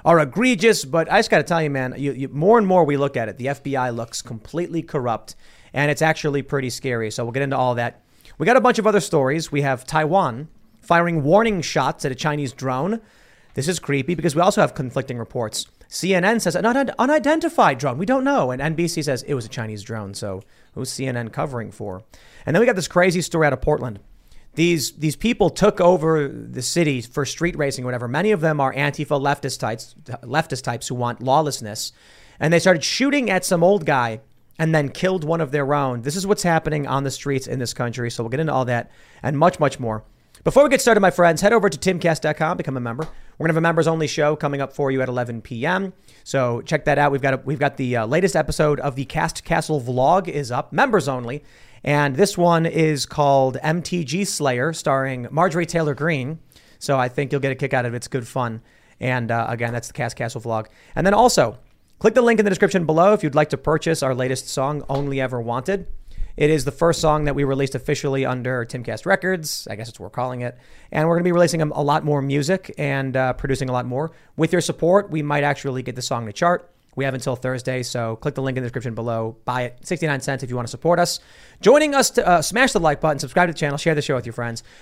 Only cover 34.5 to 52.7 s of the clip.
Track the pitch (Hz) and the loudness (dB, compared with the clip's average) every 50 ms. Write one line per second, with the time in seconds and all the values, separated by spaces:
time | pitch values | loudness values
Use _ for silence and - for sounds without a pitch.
34.5 | _ - 165 160 160 156 143 135 - - 185 185 190 185 151 151 165 165 160 127 | _ -2 0 2 2 2 2 0 -2 -2 -2 -2 0 -2 -2 -2 -2 -2 -2 -2
35.5 | 139 147 139 131 147 143 139 131 123 120 113 139 147 196 185 196 208 - - 175 | -2 -2 0 0 0 0 0 -2 -4 -4 -6 -6 -6 -4 -2 -2 0 0 2 2
36.5 | 165 160 - 160 151 147 139 123 131 139 139 131 - - - 143 139 131 131 - | 2 2 0 -2 -2 -4 -2 -2 -2 -2 -2 -4 -6 -6 -4 -4 -4 -4 -4 -4
37.5 | 123 131 123 113 - - 123 120 113 123 120 120 - - 113 113 120 143 160 151 | -6 -6 -6 -6 -6 -4 -6 -6 -4 -6 -6 -6 -6 -6 -6 -4 -4 -2 -2 0
38.5 | 135 131 131 120 123 117 - - - - - - - - - 127 151 139 160 180 | 0 0 0 0 -2 -2 -4 -6 -12 -20 -20 -20 -16 -8 -4 -4 0 2 2 2
39.5 | - - 151 135 - - 127 113 107 107 - - _ _ _ _ _ - - 156 | 2 2 0 0 0 -2 -4 -6 -6 -6 -8 -14 _ _ _ _ _ -6 -4 2
40.5 | - 269 294 285 269 254 - 240 220 202 196 180 175 - 175 170 160 - 196 208 | 4 6 6 6 4 4 4 4 4 6 6 4 4 6 4 4 4 4 4 4
41.5 | 233 226 190 202 147 - - 190 185 160 160 170 156 - - 151 151 - 160 156 | 4 4 4 2 0 0 0 -2 0 0 0 0 0 0 0 -2 -2 0 -2 -2
42.5 | 180 - 160 139 135 127 120 117 117 131 160 - - - - - - - 151 165 | -2 -2 -4 -4 -6 -4 -6 -6 -6 -6 -8 -10 -12 -14 -18 -18 -8 -4 -2 0
43.5 | 160 165 165 165 165 170 151 165 165 165 156 143 - - 151 147 156 147 - 143 | 2 2 2 2 4 4 4 2 2 0 0 -2 0 0 2 2 2 0 -2 -4
44.5 | 143 139 139 135 - - 143 135 135 131 131 127 123 123 123 117 117 113 - - | -2 -4 -6 -6 -4 -2 -2 0 0 0 0 -2 -2 -4 -4 -4 -6 -10 -10 -10
45.5 | 123 113 127 165 185 190 196 190 - _ _ - - - _ - - 139 127 123 | -8 -4 -2 -2 -2 -2 -2 -6 -8 _ _ -20 -20 -20 _ -4 -2 0 0 0
46.5 | 117 117 - - 160 143 - 147 143 143 147 143 139 135 135 135 131 127 - 131 | -2 -4 -4 -2 -4 -2 0 2 2 2 2 2 2 0 0 0 0 -2 -2 -4
47.5 | 151 - 143 139 - - 135 120 123 117 110 110 139 170 185 180 - 160 147 - | -4 -2 -2 -2 -2 -2 -4 -2 -2 -2 0 0 2 2 2 2 2 2 0 0
48.5 | 143 - 156 151 147 139 131 143 123 135 135 - - 156 165 160 - - - - | 0 0 2 2 2 0 -2 -4 -4 -6 -6 -6 -2 -2 -2 -2 -4 -6 -6 -2
49.5 | 165 165 151 - 156 143 120 123 120 127 131 147 175 196 185 170 127 147 143 113 | -2 -2 0 0 -2 -2 -2 -2 0 2 4 4 4 4 2 0 -4 -6 -6 -4
50.5 | 120 135 - - - - 269 269 233 185 123 139 131 127 120 117 135 151 - - | -4 -6 -6 -4 0 0 2 4 4 2 2 0 -2 -4 -4 -6 -8 -8 -10 -14
51.5 | - - - - - - - 143 147 147 147 143 127 135 202 196 - 175 175 175 | -20 -20 -20 -20 -20 -6 -2 0 2 2 2 2 2 2 2 2 4 4 4 4
52.5 | 170 165 165 160 | 4 4 2 2